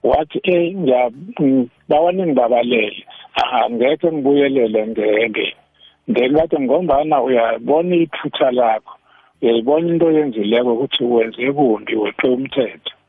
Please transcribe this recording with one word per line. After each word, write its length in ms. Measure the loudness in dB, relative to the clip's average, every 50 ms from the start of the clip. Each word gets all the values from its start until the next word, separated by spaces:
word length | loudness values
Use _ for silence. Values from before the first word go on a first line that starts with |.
| 0
Wathi, 380 | 0 0 0 -2 -4 -6 -6 -2
"Eh, 320 | 0 0 0 0 -2 -4
ngiya-, 380 | -4 0 0 2 2 0 -2 -4 -8 -18 -18 -6 -2
ngibawa 720 | 0 2 2 2 0 -2 _ _ _ _ 0 2 2 2 0
ningibabalele, 920 | 0 -2 0 0 0 2 2 2 0 0 0 0 -2 -2 -2 -6 -12 -20 -20 -20 -20 -20 -10 _
aha, 360 | -4 -4 -2 0 -2 -2 -2
ngekhe 420 | -2 0 0 0 0 0 -2 -2 -2
ngibuyelele 760 | 0 0 2 2 4 2 2 2 2 0 2 0 -2 -2
ngeke." 680 | -2 -4 -2 0 0 2 2 0 -2 -2 -4 -6 -6 -8 _ _ _ _ _ _ -20 _ _ _ -4 0
Then 200 | 0 2 2 2
bathi, 280 | 2 2 0 0 -2
"Ngombana 640 | 0 0 0 0 2 2 0 0 2 2 0 0 2
uyabona 760 | 2 2 2 2 0 -2 -4 -2 0 0 0 2 2 2
iphutha 540 | 0 0 0 -4 -10 -10 -8 -2 0 0 0
lakho, 480 | 2 2 2 2 0 -2 _ -12 -20 _ _ _ _ _ _ _ _ _ 0
uyayibona 460 | 2 2 2 2 2 0 0 2 0
into 180 | 0 2 2
oyenzileko 640 | 4 4 2 0 0 -2 -4 -2 0 0 2 2 2 0
ukuthi 300 | 0 -2 -4 -4 -2 -2
wenze 480 | 0 2 2 0 0 -4 -6 -4 -4 0
kumbi, 420 | 2 2 2 2 0 -2 -6 -4
weqe 320 | -2 -2 -4 -4 -2 0 0
umthetho. 640 | 0 0 -2 -6 -2 -2 -2 -2 -4 -12 _ -16 -16 _ _